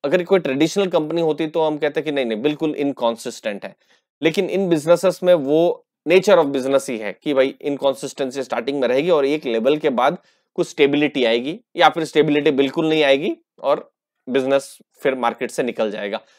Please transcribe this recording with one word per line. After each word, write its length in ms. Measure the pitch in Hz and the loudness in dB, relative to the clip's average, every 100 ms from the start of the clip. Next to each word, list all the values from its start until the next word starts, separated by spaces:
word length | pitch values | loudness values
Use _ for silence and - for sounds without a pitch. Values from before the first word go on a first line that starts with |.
अगर 200 | 143 180 | -2 -2
कोई 160 | 175 190 | 2 0
ट्रेडिशनल 480 | 143 135 160 202 190 | 0 0 0 0 0
कंपनी 340 | 170 151 170 | -2 -2 -2
होती 260 | 160 151 160 | -2 -2 -4
तो 140 | 165 | -2
हम 160 | 156 151 | -2 0
कहते 240 | 147 156 | -2 -2
कि 100 | 151 | -4
नहीं, 140 | 143 120 | -2 -2
नहीं, 160 | 107 | 0
बिल्कुल 340 | 147 147 156 143 | -2 -2 -4 -2
इनकंसिस्टेंट 920 | 143 127 117 113 123 - - 101 98 | -4 -2 -2 -2 -10 -10 -10 -10 -14
है, 100 | - _ _ _ _ | -18 _ _ _ _
लेकिन 260 | 156 180 180 | -2 0 -2
इन 200 | 180 190 | -2 0
बिजनेसेस 500 | 156 156 170 185 165 | 0 4 2 2 -2
में 100 | 180 | 2
वो 520 | 156 135 156 170 - _ _ 151 | 2 4 2 2 -2 _ _ 2
nature 300 | 185 196 175 | 4 6 4
of 160 | 143 | 4
business 360 | 139 135 139 139 | -2 0 0 0
ही 80 | 110 | -8
है 160 | 104 - | -8 -8
कि 100 | 151 | -2
भाई 220 | 135 135 - | 0 0 -2
इनकंसिस्टेंसी 840 | 147 135 139 131 139 - 131 135 | -6 -2 -2 -2 -10 -8 -8 -6
स्टार्टिंग 380 | 123 120 120 143 | -6 -4 -4 -2
में 60 | 120 | 0
रहेगी 220 | 131 170 | 0 2
और 160 | 156 139 | 2 2
एक 200 | 151 131 | -2 -2
लेवल 320 | 113 123 151 | 0 0 0
के 120 | 151 | 0
बाद 280 | 117 139 180 _ _ _ - | 2 0 0 _ _ _ -6
कुछ 140 | 165 | -6
स्टेबिलिटी 560 | - 143 143 147 143 117 | 2 2 4 0 2 2
आएगी 340 | 120 135 202 _ 165 | 2 -2 -10 _ 2
या 140 | 156 | 2
फिर 140 | 165 | 2
स्टेबिलिटी 480 | 156 151 151 147 151 | 0 2 4 4 2
बिल्कुल 380 | 135 135 165 160 | 2 0 0 0
नहीं 140 | 160 | 2
आएगी 340 | 139 139 196 330 _ _ | 4 4 2 -6 _ _
और 300 | 139 156 - _ _ _ - | -2 -2 -4 _ _ _ -4
बिजनेस 480 | 131 131 139 - - _ _ | -2 2 0 -2 -20 _ _
फिर 160 | 143 123 | -4 0
मार्केट 360 | 117 113 123 | -2 -2 -8
से 120 | - | -4
निकल 280 | 123 117 107 | -6 -2 -4
जाएगा। 300 | 104 104 107 _ | -4 -8 -10 _